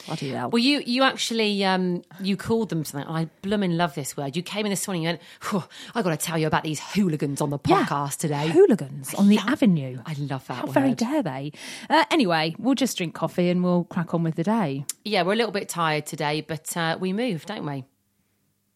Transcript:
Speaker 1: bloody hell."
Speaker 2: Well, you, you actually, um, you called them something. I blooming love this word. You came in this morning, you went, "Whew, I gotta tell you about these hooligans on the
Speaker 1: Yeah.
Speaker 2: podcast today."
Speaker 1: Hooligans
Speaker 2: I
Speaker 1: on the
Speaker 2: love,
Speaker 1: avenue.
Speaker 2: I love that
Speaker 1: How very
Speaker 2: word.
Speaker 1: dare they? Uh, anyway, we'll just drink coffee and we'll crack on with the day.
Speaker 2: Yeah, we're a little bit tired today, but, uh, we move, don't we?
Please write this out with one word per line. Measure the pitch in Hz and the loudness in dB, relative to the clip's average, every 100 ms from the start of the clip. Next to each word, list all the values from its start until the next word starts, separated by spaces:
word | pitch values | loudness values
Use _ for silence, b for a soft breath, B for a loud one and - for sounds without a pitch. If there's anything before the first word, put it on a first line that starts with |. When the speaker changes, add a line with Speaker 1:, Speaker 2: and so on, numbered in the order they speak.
| - | -8
Speaker 1:
bloody | 160 143 | -6 -6
hell." | 120 120 | -4 0
Speaker 2:
Well, | 240 | 2
you, | 254 285 - | 2 2 0
you | 247 | 2
actually, | 269 247 - 226 214 202 196 | 2 2 -2 0 0 2 2
um, | 185 185 175 - - | 2 0 -2 -6 -6
you | 196 196 | -4 -2
called | - 226 214 | 0 0 0
them | 165 147 | -4 -4
something. | 143 139 | -6 -4
I | 160 165 _ | -4 -4 _
blooming | 196 208 190 170 | -4 0 0 2
love | 175 - | 0 -2
this | 135 - | -8 -6
word. | 139 160 | -6 -4
You | |
came | 180 202 214 | -6 -4 -2
in | |
this | 190 - | -2 -4
morning, | 180 | -4
you | 160 | -2
went, | 165 B B - | -4 B B -4
"Whew, | 208 - B B | -4 -4 B B
I | 240 | -2
gotta | 185 151 | -2 -2
tell | - 165 | -2 -2
you | 156 | 0
about | 160 | 0
these | 160 151 | -2 -6
hooligans | - - 190 151 147 139 | -4 0 2 0 -2 -2
on | 147 | -2
the | 143 - | 0 4
Speaker 1:
Yeah. | 381 233 | 4 4
Speaker 2:
podcast | 143 143 - | -2 -4 -4
today." | 160 143 156 | -4 -2 2
Speaker 1:
Hooligans | 294 392 202 135 143 135 | 6 6 6 0 -10 -6
Speaker 2:
I | - | 4
Speaker 1:
on | 202 | 6
the | 208 | 6
Speaker 2:
love, | 202 | 4
Speaker 1:
avenue. | 302 226 165 131 127 135 | 2 4 4 0 -8 -8
Speaker 2:
I | 143 | -6
love | 143 135 - | -6 -6 -8
that | 127 | -8
Speaker 1:
How | - | 0
very | 131 269 | 2 4
Speaker 2:
word. | 233 | 2
Speaker 1:
dare | 233 311 | 0 0
they? | 185 131 143 - B B B | -2 -4 -8 -10 B B B
Uh, | 294 320 | 4 4
anyway, | 330 196 160 160 160 | 4 4 4 2 0
we'll | 233 277 | 0 2
just | 262 - | 2 0
drink | 170 | -4
coffee | - 160 - 175 | -2 -2 2 2
and | 180 | 4
we'll | 180 175 170 | 4 2 0
crack | - 165 | -4 -2
on | 170 | 0
with | 165 151 | 0 0
the | |
day. | 170 226 165 135 139 - | 0 2 0 -2 -8 -10
Speaker 2:
Yeah, | 214 208 | -2 0
we're | 175 | 2
a | 220 | 2
little | 220 | 0
bit | 196 - | -2 -4
tired | 170 165 151 147 | -2 0 0 -4
today, | 156 147 156 | -4 -2 -2
but, | 151 160 - 175 | -4 -8 -6 -4
uh, | 160 165 | -2 -2
we | 185 | -2
move, | 196 254 160 - | -2 -2 -4 -6
don't | - 147 | -8 -6
we? | 139 127 _ _ _ _ _ _ _ _ | -8 -10 _ _ _ _ _ _ _ _